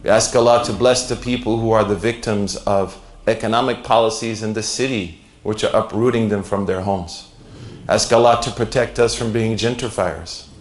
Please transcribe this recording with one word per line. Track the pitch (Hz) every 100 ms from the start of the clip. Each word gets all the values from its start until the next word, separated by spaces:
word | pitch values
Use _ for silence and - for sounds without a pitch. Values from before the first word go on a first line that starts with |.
We | -
ask | 110 -
Allah | 127 117 120
to | 117
bless | 101 120 123 -
the |
people | 117 123 123 110 113
who | 113
are | 110
the | 101
victims | 98 107 113 - 104 98 -
of | - 98 92 - - -
economic | - 110 110 113 127 120
policies | - 117 113 110 117 107
in | 110
this | 110 107
city | - 131 117 87 - - _
which | 101 107
are | -
uprooting | 107 110 104 120 117 110
them | 101
from | 95 101
their | 95 92
homes. | 101 95 82 - - - - - - - -
Ask | 107 -
Allah | 117 120 117
to | 131
protect | 110 110 131 117 -
us | 117
from | - 117
being | 113 110
gentrifiers. | 107 117 123 123 107 90 - 87 - - -